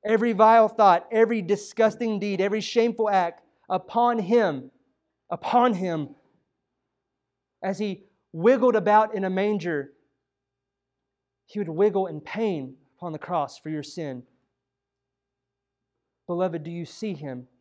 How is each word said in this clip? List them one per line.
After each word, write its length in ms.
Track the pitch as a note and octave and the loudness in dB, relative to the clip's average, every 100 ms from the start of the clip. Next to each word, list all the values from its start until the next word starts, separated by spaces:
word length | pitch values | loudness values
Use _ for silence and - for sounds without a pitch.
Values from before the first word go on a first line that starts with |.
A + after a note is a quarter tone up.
| G#3 | 2
Every 260 | A3 A#3 | 0 2
vile 380 | G3+ A3 A3+ A3 | 4 6 6 4
thought, 360 | A3 G3+ F3 - | 4 4 4 2
every 300 | A3 A3+ A3+ | 2 2 2
disgusting 760 | F3 G3+ - - A3 G#3+ A#3 G#3 | -2 -4 -4 0 0 0 -4 -4
deed, 220 | G#3 F#3+ | -4 -2
every 220 | F#3+ G#3+ | -2 -2
shameful 480 | - A#3+ A#3 A3+ G#3+ | -2 0 0 0 0
act 340 | G3 F3 E3+ _ _ _ | 2 0 -6 _ _ _
upon 500 | F#3 - A#3 A#3+ A#3 | -6 -2 0 0 0
him, 520 | F#3 A#3+ G3 C#3 - _ _ _ _ _ _ | 2 2 2 -2 -10 _ _ _ _ _ _
upon 440 | E3+ - A#3+ B3 | -10 0 2 2
him, 420 | F#3+ F#3 D#3+ C#3+ - _ _ _ _ _ _ _ _ _ _ _ _ _ _ | 0 -4 -4 -8 -12 _ _ _ _ _ _ _ _ _ _ _ _ _ _
as 160 | F#3+ F#3+ | -8 -6
he 280 | G#3 F#3+ _ _ _ | -6 -8 _ _ _
wiggled 460 | D#3+ G3 C4 B3 A3+ | 0 4 4 4 2
about 360 | F#3+ G#3+ G#3+ | 4 4 4
in 120 | G#3+ F#3+ | -2 -4
a 40 | |
manger, 640 | F#3 G#3 G#3 E3+ D3+ C#3 _ _ _ _ _ _ _ _ _ _ _ _ _ _ _ _ | -2 -2 -2 -4 -6 -8 _ _ _ _ _ _ _ _ _ _ _ _ _ _ _ _
he 140 | G#3 | -8
would 80 | F3 | -6
wiggle 400 | D#3+ G#3 F#3+ F#3+ | 0 0 0 -4
in 140 | D3+ | -8
pain 560 | D3+ G#3 A3+ E3 C3 C#3 _ _ | -10 -6 -4 -4 -8 -16 _ _
upon 160 | F3 | -12
the 80 | D#3 | -12
cross 380 | - F3 C#3 - | -6 -4 -4 -8
for 120 | D#3 | -10
your 140 | D3+ | -10
sin. 420 | D3 - D3+ B2+ B2 _ _ _ _ _ _ _ _ _ _ _ _ _ _ _ _ _ _ _ - | -10 -10 -10 -10 -16 _ _ _ _ _ _ _ _ _ _ _ _ _ _ _ _ _ _ _ -10
Beloved, 380 | F3 F#3 E3 | -4 -4 -4
do 80 | D3+ | -10
you 140 | E3+ E3 | -12 -12
see 300 | - A3 D#3+ | -10 -10 -8
him? 340 | C#3+ B2+ B2 _ | -10 -12 -16 _